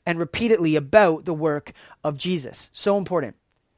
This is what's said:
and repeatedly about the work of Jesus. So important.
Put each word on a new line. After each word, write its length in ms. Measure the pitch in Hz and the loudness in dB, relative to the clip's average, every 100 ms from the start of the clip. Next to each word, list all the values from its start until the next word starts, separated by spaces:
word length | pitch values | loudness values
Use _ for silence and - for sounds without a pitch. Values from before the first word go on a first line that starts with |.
| - | -6
and 140 | 165 | -4
repeatedly 560 | 165 - 233 214 165 151 | -4 -2 2 2 2 0
about 500 | 139 214 185 156 180 | 4 4 6 2 -4
the 80 | |
work 400 | 156 160 147 - - - - | -4 -2 -4 -8 -20 -20 -8
of 140 | 151 143 | -6 -4
Jesus. 520 | 180 175 127 - - | -4 -4 -4 -14 -14
So 260 | - 202 202 | -4 0 0
important. 380 | 175 175 120 - _ _ _ | 0 -4 -4 -12 _ _ _